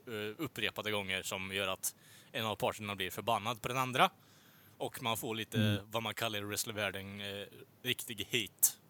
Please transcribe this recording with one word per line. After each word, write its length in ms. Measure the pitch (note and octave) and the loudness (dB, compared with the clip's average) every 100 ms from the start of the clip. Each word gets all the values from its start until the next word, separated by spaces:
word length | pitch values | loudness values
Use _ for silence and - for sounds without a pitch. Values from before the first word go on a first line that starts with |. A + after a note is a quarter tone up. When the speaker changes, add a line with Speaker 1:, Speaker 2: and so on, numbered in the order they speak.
| - | -6
Speaker 1:
eh, 380 | A2 G#2+ G#2+ | -4 -4 -4
upprepade 460 | D3+ - G#2 - G#2 | -6 0 0 0 0
gånger 320 | G#2 F#2+ F#2+ | 0 0 -2
som 300 | - G2+ F#2+ | -2 -4 -2
gör 160 | G2 F#2+ | 0 0
att 260 | F#2 - - - - - | 0 -4 -6 -14 -20 -8
en 140 | B2+ A2 | -2 -2
av 100 | G2+ | 2
parterna 400 | A#2 - G#2 G2 | 0 0 -4 -2
blir 140 | F#2 | -2
förbannad 520 | - G#2 A2 G#2 A#2+ | 0 2 2 2 -2
på 60 | B2 | -2
den 100 | B2+ | 0
andra. 320 | B2+ B2+ F#3 - - - - - - - | 2 4 4 2 -20 -20 -20 -20 -20 -8
Och 220 | B2 - | -6 -2
man 140 | A#2 A2+ | 0 0
får 180 | C3 | 0
lite 240 | A2 A2 A2 | -4 0 4
Speaker 2:
Mm. 240 | G#2+ G2+ G#2 | 6 4 0
Speaker 1:
vad 120 | A2+ | -2
man 120 | A2+ | -2
kallar 240 | G#2 A2+ G#2 | 0 0 0
i 40 | |
wrestlingvärlden, 800 | G#2 G#2 A#2+ G#2+ G2+ F#2+ G2 G2+ | -2 -2 -2 0 0 0 -6 -6
eh, 60 | G2+ G2+ G2 - - - | -4 -6 -8 -12 -20 -6
riktig 440 | B2+ B2 - G#2+ A#2 | -2 -2 -2 -6 0
hate. 360 | B2+ F#2+ - - - | 0 0 2 2 2